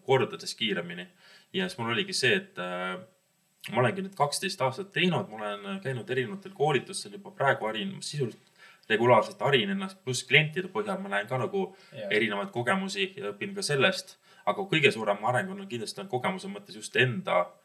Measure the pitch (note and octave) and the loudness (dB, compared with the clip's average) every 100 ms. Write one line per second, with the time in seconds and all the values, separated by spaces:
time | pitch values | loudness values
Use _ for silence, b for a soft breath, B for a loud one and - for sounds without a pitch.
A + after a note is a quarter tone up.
0 | - C3+ - - F#3 - A3+ F#3 F3 F3+ | 2 4 4 -4 -8 -4 -2 -2 -4 -10
1 | F3+ _ B B B F#3+ F#3 - - A#2 | -14 _ B B B -4 -4 -2 -2 0
2 | F#3+ - C3 F#3+ G3 - F2+ - F#3 F3+ | -2 0 2 2 0 -10 -8 -6 -6 -8
3 | - _ _ _ _ _ - A#2 B2 F#2+ | -12 _ _ _ _ _ -4 0 2 0
4 | F#2+ - C#3+ - F#3+ - C3 B2+ B2+ D3+ | -4 -2 0 0 -4 -2 -2 -2 -6 0
5 | F3+ C#3+ G2 A3 G#3 G3+ G3 F#3+ C3+ B2 | 2 2 -4 -8 -8 -8 -8 -8 -6 -6
6 | G2+ B2+ B2 G2 F#2+ - C#3+ C#3 - - | -4 -2 -2 -6 -8 0 2 2 0 -10
7 | - G2+ - - C#3 C3 G#2+ G#2+ G3 F#2+ | -10 -14 -12 0 2 2 0 -4 -4 -6
8 | - D3 A#2+ - _ _ B B - A2 | -8 -4 -4 -6 _ _ B B 0 4
9 | A#2+ A#2 - - B2+ C#3 G2 G2 F#2+ - | 8 8 6 0 2 2 2 -2 -6 -8
10 | - B2+ - C#3+ D#3 F3+ F#3 - G#2 F#2 | -6 -4 4 4 4 -2 -4 -4 -4 -4
11 | G2 G2+ G#2 C3 - G3 F#3+ B B A#2 | -4 -4 -2 -2 -2 -2 -4 B B -10
12 | G2+ G#2+ A2+ C#3+ G2 A#2+ - F#3+ F#3+ G3 | 0 2 2 -2 -4 -2 0 0 0 -2
13 | F#3+ - G3+ - G3+ G3+ F#3+ C#3+ F#3+ F#3+ | -4 -4 -8 -6 -8 -4 0 4 4 2
14 | - - b b b G3+ G3 D#3+ C#3 A3 | -6 -18 b b b -2 2 6 6 6
15 | G2+ G3+ A2+ B2 F#2+ G2 G2 A#2+ F#3+ - | 0 2 2 2 0 -6 -8 -8 -8 -10
16 | G3 - G3+ F#3+ G3 G3+ - G3 - A3 | -4 -2 -2 -4 -6 -12 -14 -14 -2 2
17 | B2+ D3 F3 F3 - - | 2 2 0 2 0 -6